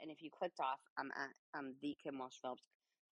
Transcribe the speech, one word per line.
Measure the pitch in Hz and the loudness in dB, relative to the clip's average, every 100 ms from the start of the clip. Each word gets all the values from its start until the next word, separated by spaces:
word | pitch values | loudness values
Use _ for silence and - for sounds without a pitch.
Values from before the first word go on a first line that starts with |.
and | 156 | -8
if | 151 | -6
you | 156 | -6
clicked | - 180 - | 0 0 4
off, | 139 135 - - | 2 2 -2 -2
I'm | 139 | 0
at, | - 139 - _ | 0 -2 -4 _
um, | 151 135 131 | -4 -4 0
the | 147 139 | -2 0
Kim | 156 139 | -2 -2
Walsh | 131 - | -2 -2
Phillips, | 131 123 - _ _ _ _ | -2 -2 -6 _ _ _ _